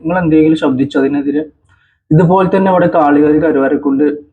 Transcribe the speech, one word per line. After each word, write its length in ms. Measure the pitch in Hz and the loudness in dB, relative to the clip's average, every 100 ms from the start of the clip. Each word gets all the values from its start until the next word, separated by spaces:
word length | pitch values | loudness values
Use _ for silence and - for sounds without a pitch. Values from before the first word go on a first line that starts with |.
നിങ്ങൾ 160 | 160 180 | -4 -2
എന്തെങ്കിലും 380 | 165 156 156 160 | 0 2 2 0
ശബ്ദിച്ചോ 400 | 156 131 135 147 | -2 -2 -2 -2
അതിനെതിരെ? 440 | 135 143 139 147 156 _ _ _ _ _ - | -2 -2 -4 -4 -6 _ _ _ _ _ -2
ഇതുപോലെ 360 | 156 175 190 185 | 2 2 2 0
തന്നെ 200 | 196 190 | 0 0
ഇവിടെ 160 | 180 170 170 | 0 0 2
കാളികാരി 440 | 147 143 151 151 | 2 2 2 2
കരുവാരക്കുണ്ട് 640 | 160 139 135 143 143 135 147 147 - | 0 0 -2 -2 -2 -2 -2 -4 -12